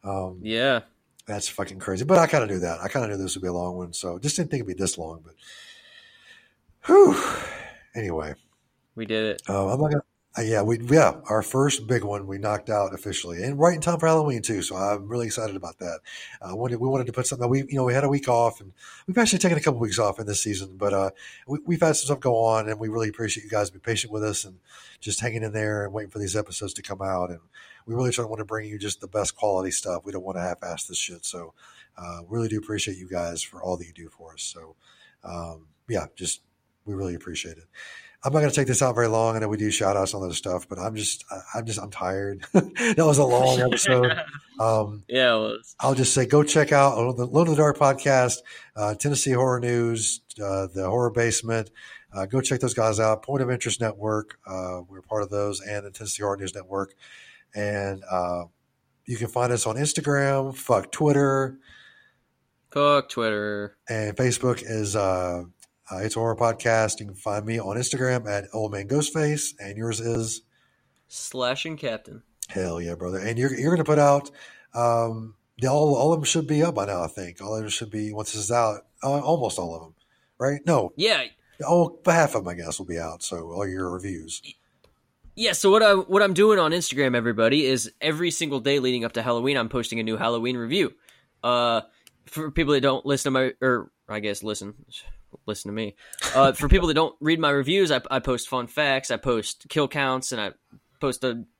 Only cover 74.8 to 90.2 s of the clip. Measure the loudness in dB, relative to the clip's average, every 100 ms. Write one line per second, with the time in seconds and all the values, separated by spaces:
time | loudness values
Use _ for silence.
74.8 | 2 2 0 -4 -12 -18 _ -4 0 4
75.8 | 4 4 4 2 2 0 2 2 2 2
76.8 | -2 -2 -4 -6 -12 -10 -6 -6 -4 -6
77.8 | -6 -6 -6 -6 -8 -6 0 2 2 0
78.8 | _ _ -2 0 0 0 0 -4 -6 -8
79.8 | -14 _ _ _ _ _ -2 0 2 2
80.8 | 2 0 2 2 -2 _ _ _ 2 4
81.8 | 4 2 4 6 4 2 -4 -8 -8 -8
82.8 | -6 -6 -6 -8 -8 -8 -8 -6 -6 -4
83.8 | -6 -6 -8 -10 -10 -14 -14 -20 _ _
84.8 | _ _ _ _ -20 -4 -2 2 6 8
85.8 | 8 6 4 4 4 6 6 8 4 2
86.8 | 0 2 2 4 2 4 4 6 4 0
87.8 | -2 _ -2 0 -2 -2 -2 -2 2 2
88.8 | 2 0 -2 -2 0 0 2 0 0 -2
89.8 | -2 -4 -2 0